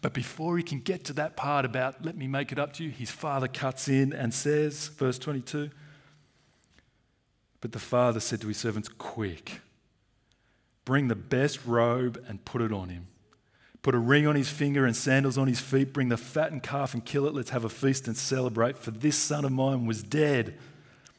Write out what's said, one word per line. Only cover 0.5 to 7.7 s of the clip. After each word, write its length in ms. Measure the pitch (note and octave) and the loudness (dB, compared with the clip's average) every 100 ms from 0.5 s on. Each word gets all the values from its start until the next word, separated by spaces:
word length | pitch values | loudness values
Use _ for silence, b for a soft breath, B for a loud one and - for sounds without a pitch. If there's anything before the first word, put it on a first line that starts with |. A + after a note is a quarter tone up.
| F3 | -2
he 60 | |
can 180 | E3+ C#3+ | -2 -6
get 240 | - F3+ | -4 -6
to 80 | - | -4
that 220 | C#3 D#3 - | -4 -4 -4
part 280 | C#3 D3 | 0 0
about, 400 | C3 C3 B2+ C3+ | 2 0 -2 -2
"Let 120 | D#3+ - | -10 -6
me 100 | C3+ | -4
make 240 | C3+ D3 | -4 -4
it 80 | C3+ | -4
up 140 | C#3+ | -4
to 100 | C#3 | -6
you," 60 | D#3+ | -10
his 200 | - A2+ | -8 -10
father 360 | - D#3 C#3 C3 | -8 -4 -2 -2
cuts 400 | C3 C3+ B2+ - | -2 -4 -2 2
in 260 | C3+ C#3 | 4 4
and 200 | C#3+ B2 | 0 -2
says, 560 | - D3 D3+ D3+ D3 - | 0 2 2 2 -2 -10
verse 300 | - C3+ B2+ | -2 -2 -2
twenty-two, 520 | - C#3 B2 D3 D3 - b b b b b b b b b b b b b b _ _ _ _ | -4 -6 -4 -6 -8 -12 b b b b b b b b b b b b b b _ _ _ _
"But 120 | A#2 | -10